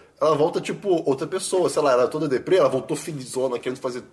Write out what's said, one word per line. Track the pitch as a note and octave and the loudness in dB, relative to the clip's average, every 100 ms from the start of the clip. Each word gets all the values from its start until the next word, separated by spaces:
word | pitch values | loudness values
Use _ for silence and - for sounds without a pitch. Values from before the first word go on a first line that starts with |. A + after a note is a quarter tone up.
| - - | -16 -2
ela | D3+ D3 | 2 4
volta, | E3 F3+ | 2 0
tipo, | - D#3+ G3+ E3+ E3 | -4 -4 0 0 2
outra | C3+ D#3 | -2 -2
pessoa. | F#3 - F#3 D#3 | -6 -2 0 2
Sei | D#3 | 2
lá, | C#3+ | 2
ela | B2 | 4
é | A#2+ | 2
toda | D3+ D#3 | 0 -2
deprê, | B2+ - F#3 | -2 2 4
ela | C3+ | 4
voltou | C3 A#2+ D3 | 2 -4 -6
felizona, | - D3 B2 C3 B2+ A#2+ | -6 -10 -8 -4 -2 -2
querendo | B2+ B2+ | -6 -6
fazer | C3 B2 G#2 | -6 -8 -12